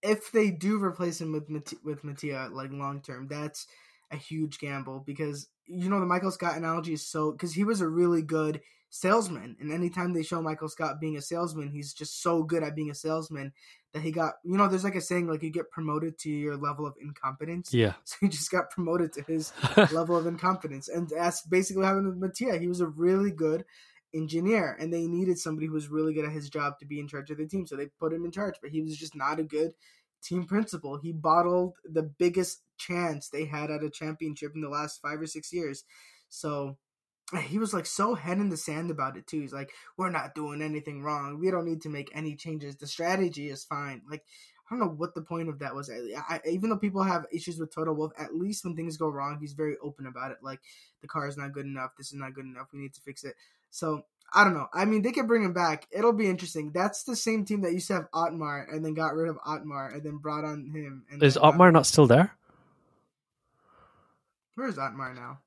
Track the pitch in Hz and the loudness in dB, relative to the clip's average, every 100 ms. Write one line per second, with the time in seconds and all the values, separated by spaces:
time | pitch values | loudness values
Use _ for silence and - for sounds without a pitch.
0 | 208 214 - 226 214 170 185 214 196 175 | 2 0 2 4 4 4 2 2 2 0
1 | 175 165 160 156 151 151 147 160 151 143 | -2 -2 -2 -4 -4 -8 -8 -10 -8 -6
2 | 147 139 147 135 127 127 135 139 139 139 | -8 -8 -6 -6 -6 -8 -8 -6 -6 -6
3 | 139 127 135 147 151 - - - - _ | -10 -12 -10 -8 -8 -8 -16 -20 -20 _
4 | _ 151 - 156 151 139 147 139 135 135 | _ -12 -8 -4 -4 -4 -8 -8 -8 -10
5 | 139 143 151 143 135 _ - 180 180 202 | -10 -6 -4 -6 -12 _ -12 -4 0 2
6 | 180 180 190 180 175 156 165 165 160 156 | 4 2 0 -2 -2 -2 -2 -2 -2 -6
7 | - 156 156 156 175 160 202 220 170 165 | -4 -2 -2 -2 -4 0 2 2 2 4
8 | 175 170 156 160 156 151 - _ _ - | 4 4 2 2 2 -2 -8 _ _ -2
9 | 185 220 196 151 113 - 147 165 175 180 | 4 4 4 -6 -10 -10 -6 0 0 0
10 | 180 175 156 170 160 156 156 - 156 143 | 0 0 -2 -2 -2 -4 -6 -4 -4 -2
11 | 156 151 143 170 170 156 143 147 143 - | -4 -4 -4 -2 -2 -4 -8 -8 -10 -10
12 | 151 - 175 170 160 165 151 151 151 143 | -10 -4 2 2 2 0 0 -4 -6 -4
13 | 156 160 156 151 139 - - - _ 151 | -2 -2 -2 -8 -8 -12 -20 -20 _ -6
14 | 160 160 160 - 175 190 202 185 196 185 | -4 0 -2 -2 -2 4 4 4 0 -2
15 | - 180 170 156 160 165 - - 156 151 | 0 0 0 -2 -2 -4 -6 -6 -2 0
16 | 165 156 156 147 147 143 147 143 151 139 | -2 -6 -6 -2 -2 -2 -4 -4 -6 -8
17 | 147 147 131 131 156 175 - 123 110 - | -14 -6 -6 -4 -6 -6 2 4 4 2
18 | - - 202 156 151 180 - - 170 175 | -12 0 0 0 0 0 -2 -2 0 2
19 | 165 147 143 160 151 - 139 - 190 165 | 0 -2 -4 -4 -4 -2 4 8 8 6
20 | 165 170 165 175 185 185 151 135 - 170 | 2 2 2 0 0 0 -2 -10 -6 -4
21 | 170 151 170 170 160 185 190 190 190 196 | -4 0 0 0 2 2 4 2 4 4
22 | 196 180 185 - 254 170 175 175 170 151 | 0 0 -4 -2 0 2 0 0 0 2
23 | 175 190 202 160 160 160 - - - _ | 4 6 4 2 2 2 -2 -18 -20 _
24 | _ 160 156 165 185 220 160 - 160 170 | _ -6 -2 0 2 4 2 -2 -4 -2
25 | 165 170 185 175 165 156 156 156 147 151 | 0 0 2 0 0 -2 -2 -2 -2 0
26 | 156 156 151 156 143 151 143 143 143 147 | 0 0 -2 -4 -6 -4 -4 -4 -10 -8
27 | 147 143 143 151 156 190 165 139 143 _ | -8 -10 -8 -6 -4 -4 -4 -6 -8 _
28 | 160 165 170 175 202 190 147 156 156 151 | -2 -2 -4 -4 -4 -4 -6 -4 -4 -8
29 | 156 151 135 151 156 151 165 - _ _ | -12 -4 -2 -2 -2 0 -2 -2 _ _
30 | _ _ - 180 170 202 214 170 143 143 | _ _ -4 -4 0 0 0 -4 -8 -8
31 | 160 160 156 165 175 180 180 - - 160 | -6 -2 4 6 6 4 2 -4 -2 -2
32 | 156 143 180 180 180 - _ _ - 175 | -2 2 4 4 0 -4 _ _ -6 -2
33 | 170 143 - 143 156 147 151 151 151 - | -2 -2 -6 -6 -4 -4 -4 -2 -4 -6
34 | 156 156 160 143 147 156 151 147 151 - | -8 -6 -8 -6 -8 -8 -4 -4 -4 -6
35 | 147 151 160 156 151 175 156 139 - - | -8 -6 -6 -8 -8 -4 -4 -6 -14 -20
36 | - _ _ - 156 147 139 139 _ _ | -20 _ _ -8 -4 -4 -4 -8 _ _
37 | _ _ - 175 127 185 220 196 156 - | _ _ -8 -6 -2 -2 0 -2 -4 -2
38 | 208 220 151 185 202 160 - 151 170 151 | 0 0 -2 0 0 -2 -4 -4 -4 -4
39 | 131 107 - 156 139 135 139 - - - | -4 -6 -8 -6 -6 -10 -12 -16 -20 -4
40 | 185 165 143 151 147 147 156 151 147 143 | -2 -2 -4 -6 -6 -4 -4 -4 -6 -8
41 | 147 147 143 147 185 180 170 165 156 143 | -4 -4 -4 -2 0 0 -2 -4 -6 -8
42 | 147 151 156 147 160 156 143 139 143 - | -8 -6 -6 -6 -8 -8 -8 -12 -12 -4
43 | 170 190 180 147 147 139 - 147 143 131 | 0 2 2 0 -8 -8 -8 -6 -6 -8
44 | - 151 _ - - _ _ 240 202 156 | -12 -14 _ -20 -20 _ _ 0 0 0
45 | 175 170 156 170 165 143 139 131 139 117 | -6 -6 -6 -4 -4 -6 -8 -8 -10 -10
46 | 117 120 - 165 156 180 220 208 208 190 | -8 -8 -6 -4 -2 0 0 0 0 2
47 | 190 175 156 165 165 165 156 - 160 151 | 2 2 -2 -6 -6 -6 -6 -4 -2 0
48 | 156 156 156 165 190 208 185 165 165 156 | -2 -4 -6 -4 -4 -4 -6 -6 -6 -2
49 | 156 143 139 147 151 139 156 147 147 139 | -2 -2 -4 -6 -10 -4 -4 -2 -8 -10
50 | 135 120 131 123 135 131 - - - _ | -12 -8 -10 -8 -10 -12 -14 -20 -20 _
51 | 139 156 143 143 139 139 139 135 131 - | -8 -6 -4 -6 -8 -8 -8 -6 -8 -8
52 | 139 143 135 131 131 127 135 139 139 139 | -14 -10 -10 -10 -14 -14 -16 -12 -14 -14
53 | - 135 135 - _ _ _ - 160 147 | -16 -12 -12 -14 _ _ _ -4 -2 -2
54 | - _ _ 185 196 165 135 - 202 214 | -6 _ _ 8 8 6 -2 0 4 4
55 | 214 254 233 233 196 175 170 151 - 196 | 4 2 4 4 4 4 2 2 -4 4
56 | 226 214 208 180 180 160 151 165 202 - | 4 6 4 2 -2 -6 -4 0 0 0
57 | - 233 - 220 196 208 185 175 - 190 | -4 -2 0 0 2 0 2 0 0 -2
58 | 156 160 170 165 151 143 - 156 156 156 | 0 0 0 0 -4 -6 -6 -4 -2 0
59 | 160 156 165 156 - 156 151 139 135 139 | 0 2 0 -2 -4 -6 -6 -6 -6 -8
60 | 151 147 151 151 156 151 139 151 147 135 | -8 -6 -4 -2 -4 -6 -8 -8 -8 -12
61 | - 143 143 131 151 156 180 165 - - | -14 6 6 10 8 12 12 12 8 8
62 | 139 123 185 - _ _ _ _ _ _ | 12 12 8 2 _ _ _ _ _ _
63 | _ _ _ _ _ _ _ - - _ | _ _ _ _ _ _ _ -20 -20 _
64 | _ _ _ _ _ - 262 151 135 123 | _ _ _ _ _ -8 -6 -4 -4 -4
65 | 131 127 123 139 | -8 -8 -14 -14